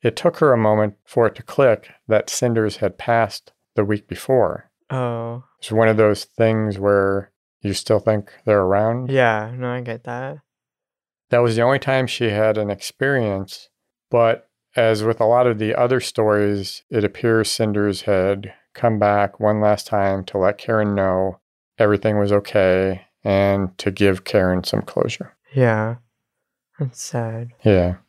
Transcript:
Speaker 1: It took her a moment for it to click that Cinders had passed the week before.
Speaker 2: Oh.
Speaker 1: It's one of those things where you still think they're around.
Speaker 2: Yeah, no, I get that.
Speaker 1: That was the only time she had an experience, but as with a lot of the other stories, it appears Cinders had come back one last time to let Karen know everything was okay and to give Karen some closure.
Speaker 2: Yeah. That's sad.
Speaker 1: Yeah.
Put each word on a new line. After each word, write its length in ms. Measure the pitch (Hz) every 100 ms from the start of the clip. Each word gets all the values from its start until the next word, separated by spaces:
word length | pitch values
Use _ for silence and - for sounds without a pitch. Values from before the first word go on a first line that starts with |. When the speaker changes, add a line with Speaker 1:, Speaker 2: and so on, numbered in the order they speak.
Speaker 1:
It 140 | 120 -
took 220 | 175 165
her 140 | 156
a 40 | 120
moment 380 | 110 107 107 98
for 220 | _ - 113
it 80 | -
to 60 |
click 480 | - - 135 110 - _ -
that 220 | 107 -
Cinders 460 | - 123 117 107 -
had 200 | 101 -
passed 540 | - 117 110 - _ _ _
the 100 | -
week 240 | 104 104 _
before. 640 | 90 - 131 98 - - _ _
Speaker 2:
Oh. 540 | 131 123 117 117 120 127 _
Speaker 1:
It's 140 | -
one 160 | 110 113
of 80 | 110
those 280 | 107 101
things 540 | - - 113 110 110 98
where 520 | 101 101 98 98 95 _ _ _
you 140 | 104
still 240 | 95 - 107
think 340 | 104 107 101 -
they're 180 | - 104
around. 480 | 92 98 107 120 127
Speaker 2:
Yeah, 400 | 135 123 107 110
no, 140 | 123 127
I 80 | 123
get 240 | 123 113
that. 340 | 120 120 135 147 _ _ _ _ _ _ _ _ _
Speaker 1:
That 100 | 120
was 160 | 120 113
the 60 |
only 180 | 117 135
time 260 | - 131 127
she 240 | - 120
had 260 | 104 110 107
an 140 | 104
experience, 960 | 98 - - 135 139 110 98 98 - - _ _ _ _
but 380 | 120 113 117 _ _ _ -
as 260 | 113 107
with 180 | 110 110
a 60 | 110
lot 200 | 120 123
of 120 | 110
the 160 | 107
other 240 | 113 123 127
stories, 840 | - - 107 104 104 101 98 - _
it 140 | 117
appears 480 | 104 - 117 113 110
Cinders 520 | - 110 104 104 95
had 520 | - 98 92 101 101 - _
come 240 | - 120 107
back 420 | 104 104 101 -
one 200 | 107 107
last 260 | 107 104 -
time 360 | 107 98 98 92
to 120 | 101
let 200 | 92 104
Karen 360 | - 113 107
know 460 | 101 95 92 95 92 _ _ _ _
everything 400 | 107 104 110 104
was 120 | 101
okay 760 | 101 101 107 95 92 95 95 _ _
and 520 | - 98 98 98 95 -
to 120 | -
give 320 | 95 101 92
Karen 400 | - 107 92 90
some 200 | 90 -
closure. 520 | - - - - - _ _
Speaker 2:
Yeah. 440 | 135 123 110 110 120 _ _ _ _ _ _ _ _
That's 240 | 139 -
sad. 480 | - 120 113 113 120 _
Speaker 1:
Yeah. 320 | - 95 87 90